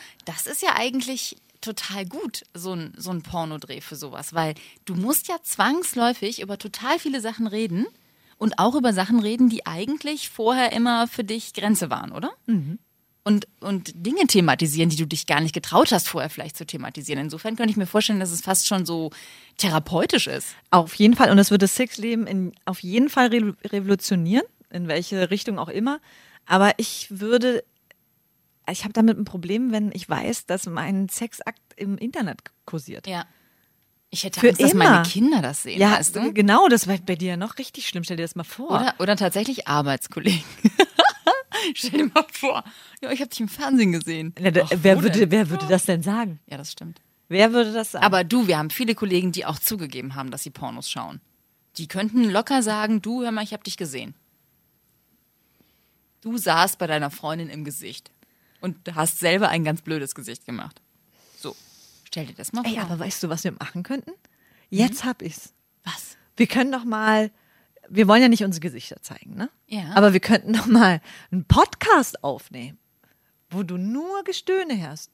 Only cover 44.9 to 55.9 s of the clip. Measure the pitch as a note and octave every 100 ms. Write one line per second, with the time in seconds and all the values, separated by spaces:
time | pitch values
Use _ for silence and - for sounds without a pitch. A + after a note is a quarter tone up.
44.9 | F#3+ G#3 F#3+ F#3 G#3+ E3 F3+ - F#3 -
45.9 | E3+ F3+ A3 A3 D#3 _ C#3 D3 - E3
46.9 | - _ _ _ F3+ A3+ A#3+ A3 A3+ G#3+
47.9 | - G3+ F#3 E3+ B3 G3 D#3 D#3 - A#3
48.9 | G#3+ G3+ F3+ F#3 E3+ - D3 - G#3 D3
49.9 | B2+ C3 C3+ C3 C3+ C#3+ - C3 A#2+ -
50.9 | C3+ F#2 C#3+ _ _ _ _ _ - D#3
51.9 | F#3 G#3 A#3+ A3 G3 A#3 C4+ G#3+ G#3+ G#3+
52.9 | A3 G#3 B3 A#3 A3 G#3+ G#3+ G3 - E3
53.9 | C3 A2+ - _ _ _ _ _ _ _
54.9 | _ _ _ _ _ _ _ _ _ _